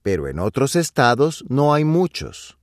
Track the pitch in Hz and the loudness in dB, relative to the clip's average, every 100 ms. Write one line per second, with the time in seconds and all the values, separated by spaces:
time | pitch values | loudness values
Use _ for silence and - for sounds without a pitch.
0 | 101 90 69 71 98 - 135 175 160 - | -2 -4 -4 -4 -4 0 0 0 -2 2
1 | - 120 151 - - 131 147 147 151 165 | 2 4 0 0 -4 0 2 2 2 2
2 | 185 - 62 - - _ | 0 -4 -12 -14 -20 _